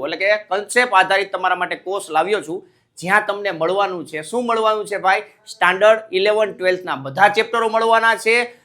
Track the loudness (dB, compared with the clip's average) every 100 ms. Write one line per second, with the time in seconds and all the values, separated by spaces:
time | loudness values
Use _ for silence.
0 | -4 -2 0 0 -2 -6 0 0 4 4
1 | 4 2 0 -2 -2 0 -2 -6 -6 -6
2 | -2 0 0 -2 -4 -12 -12 _ _ -12
3 | 0 0 0 -4 -6 -2 -2 0 -2 -4
4 | -10 -10 -6 -6 -2 0 0 0 -4 -2
5 | 0 0 -2 _ -20 0 0 4 4 4
6 | 0 0 0 0 -2 -2 -2 -2 -4 -8
7 | -6 2 4 4 0 -2 0 0 2 4
8 | 2 0 0 0 -2 -10